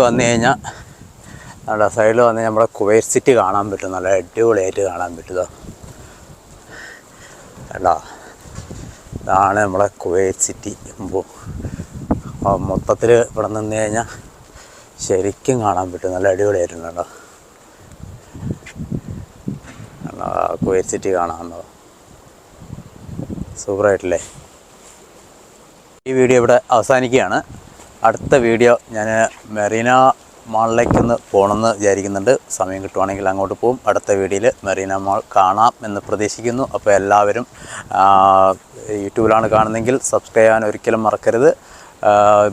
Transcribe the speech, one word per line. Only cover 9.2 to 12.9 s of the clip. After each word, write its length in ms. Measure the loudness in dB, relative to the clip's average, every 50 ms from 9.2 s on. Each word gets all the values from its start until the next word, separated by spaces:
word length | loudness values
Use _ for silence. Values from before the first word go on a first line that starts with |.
ഇതാണ് 400 | -6 -2 0 2 2 2 2 0 0
നമ്മുടെ 200 | 0 0 -2 -2 -2 _ -6 -6
കുവൈറ്റ് 400 | -2 0 0 0 0 -2 -4 -6
സിറ്റി. 260 | -8 -8 -10 -12 -14 -14 -14 -18 -20 -16
അമ്പോ. 260 | -14 -12 -6 -6 -6 -6 -8 -16 -20 -18 -16 -14 -12 -10 -12 -10 -12 -14 -14 -14 -14 -6 -6 -6 -6 -6 -14 -12 -4 -2
ആ 100 | -2 -2 -2 -2 -4
മൊത്തത്തിൽ 420 | -4 -4 -2 -2